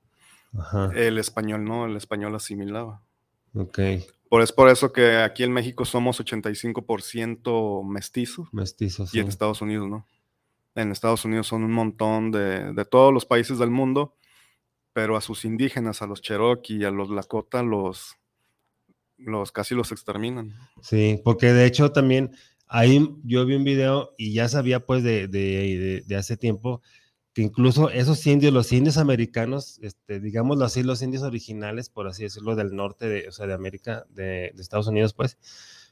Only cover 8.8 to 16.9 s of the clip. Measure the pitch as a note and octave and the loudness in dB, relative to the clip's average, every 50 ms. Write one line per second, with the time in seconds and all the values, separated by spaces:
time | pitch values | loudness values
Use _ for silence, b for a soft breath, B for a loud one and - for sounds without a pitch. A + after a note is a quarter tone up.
8.8 | A2+ F#2+ - - F#2+ F2 G#2+ A2 G2+ G2 F#2+ - G#2+ G#2+ G#2 - G#2 G#2+ G#2+ G#2+ | -6 -6 -4 -6 -8 -6 -4 -4 -4 -4 -4 -4 -2 -4 -2 -4 -4 -4 -4 -4
9.8 | G2+ G2 G#2 G#2+ - _ _ _ _ _ _ _ _ _ _ _ _ _ - A#2 | -4 -6 -8 -10 -12 _ _ _ _ _ _ _ _ _ _ _ _ _ -8 -6
10.8 | A2 G#2 G2 - - A2+ A2+ - - A2 A2+ A2 G#2+ - A2+ A2 A2 A2+ A2+ A#2 | -4 -4 -4 -2 -2 -2 -2 0 -2 -4 -4 -4 -4 -4 -4 -4 -2 -2 0 -2
11.8 | A2+ G#2+ G#2+ - A2 A2 A2 A2 A2 A2+ G#2+ G#2 G2+ F#2+ F#2+ F#2+ G2 G2 G#2 G#2+ | -2 -2 -4 -2 -2 -2 0 -2 -2 -2 -2 -2 -2 -2 -4 -4 -6 -8 -6 -6
12.8 | G2+ - - B2+ C3+ C#3 C3+ A#2+ - - B2 A#2 A#2 C3+ C3+ A#2 B2 A#2 A#2+ C3+ | -2 4 6 8 8 8 8 4 2 2 2 2 2 0 -2 -2 0 0 0 0
13.8 | C3+ C3 C3+ C#3+ D3 D3 _ b b b b b b b b b b _ _ _ | 0 0 0 -2 -2 -4 _ b b b b b b b b b b _ _ _
14.8 | _ _ - A2+ A2 G#2+ A2 G#2+ - - G#2+ - - A2 A2+ A2+ C3+ C3 - C3 | _ _ -4 -2 -2 0 0 -2 -2 -6 -10 -8 -6 -6 -2 -2 -2 -2 -2 -4
15.8 | A2+ A2 G#2+ - G#2+ G2+ G2+ F#2+ - - G#2 G2+ A2+ A#2+ B2 A#2+ - - G#2+ G#2 | -4 -6 -6 -8 -10 -10 -12 -10 -8 -4 -2 2 2 2 2 0 -4 -8 -4 -2
16.8 | G2+ G2 | -2 -2